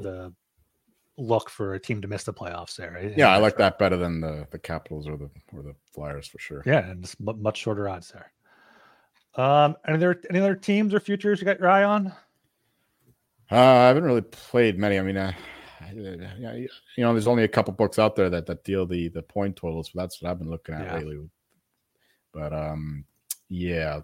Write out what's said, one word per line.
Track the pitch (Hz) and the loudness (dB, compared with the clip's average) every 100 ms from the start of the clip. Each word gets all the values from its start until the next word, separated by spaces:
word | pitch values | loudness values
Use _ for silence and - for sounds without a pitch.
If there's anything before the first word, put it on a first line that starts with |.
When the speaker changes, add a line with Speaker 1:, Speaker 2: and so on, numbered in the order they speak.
Speaker 1:
the | 98 92 92 87 _ _ _ _ _ _ _ - | -12 -12 -14 -20 _ _ _ _ _ _ _ -10
look | 117 113 - | 0 0 -2
for | - 98 95 | -8 -8 -8
a | |
team | - 110 | -6 -8
to | 98 | -6
miss | 101 - | -10 -10
the | |
playoffs | - - 87 87 - | -10 -10 -12 -14 -14
there, | 87 | -14
right? | 87 98 120 | -10 -6 4
Speaker 2:
Yeah, | 127 | 6
I | 95 | 8
Speaker 1:
In | |
Speaker 2:
like | 107 - | 6 4
Speaker 1:
trade. | 98 | 2
Speaker 2:
that | - | 4
better | 98 90 | 0 2
than | 87 82 | -2 -4
the, | 80 76 71 | -6 -8 -12
the | 82 | -14
Capitals | - 80 - 78 73 | -10 -10 -10 -14 -12
or | 73 | -12
the, | 71 - _ 73 | -14 -20 _ -20
or | |
the | 71 69 _ | -18 -20 _
Flyers | - 73 71 - | -14 -12 -12 -14
for | - | -16
sure. | - 73 123 | -14 -8 0
Speaker 1:
Yeah, | 143 90 | 0 0
and | 90 | -8
it's | 92 - | -14 -10
mu-, | 101 | -8
much | 110 107 - | -6 -4 -4
shorter | - 104 101 | -4 -4 -6
odds | 90 85 | -8 -12
there. | 73 - _ _ _ _ _ _ _ _ _ _ - | -20 -20 _ _ _ _ _ _ _ _ _ _ -2
Um, | 131 147 147 156 - | 2 6 4 2 -2
any | 156 | 0
other, | 180 180 - | 2 0 -2
any | 180 | 0
other | 196 190 | 0 0
teams | - 202 214 | 0 0 2
or | 202 | 0
futures | - 202 208 202 | -2 -2 0 0
you | 190 | 0
got | 185 | 2
your | 180 | 4
eye | 196 | 6
on? | 202 208 190 - _ _ _ _ _ _ _ _ _ _ _ _ - | 4 2 -2 -8 _ _ _ _ _ _ _ _ _ _ _ _ 0
Speaker 2:
Uh, | 110 | 6
I | 127 127 127 | 8 10 8
haven't | 139 170 | 6 4
really | 120 | 0
played | - - - 123 113 92 | -2 -12 -2 2 4 2
many. | 104 98 | 0 0
I | |
mean, | 95 98 | 0 -4
uh, | 95 92 - - - - 82 | -4 -8 -14 -20 -20 -20 -18
yeah, | 107 95 87 95 98 117 117 | -14 -14 -14 -16 -14 -12 -12
you | 127 - _ - | -12 -14 _ 0
know, | 117 | 2
there's | 117 110 | 4 4
only | 120 | 4
a | 107 | 2
couple | - 98 | 2 -2
books | 95 104 - | 0 0 4
out | 110 104 | 2 4
there | 92 | 0
that, | 87 80 | 0 -4
that | 85 | -8
deal | - 98 90 | -4 -4 -2
the, | 87 85 | -4 -6
the | 85 | -8
point | - 104 101 92 | -10 -6 -6 -6
totals, | 85 80 80 | -8 -8 -8
but | 90 | -10
that's | 90 - | -10 -8
what | 85 | -8
I've | 90 | -8
been | 80 | -8
looking | 82 - | -12 -12
at | 78 82 | -12 -10
Speaker 1:
Yeah. | 85 | -10
Speaker 2:
lately. | 76 73 78 _ _ _ _ _ _ _ _ _ _ | -10 -12 -16 _ _ _ _ _ _ _ _ _ _
But, | 80 76 | -12 -8
um, | 78 78 78 76 73 73 _ - - - | -6 -6 -6 -8 -10 -14 _ -16 -16 -10
yeah, | 90 87 85 78 76 | -6 -4 -4 -4 -6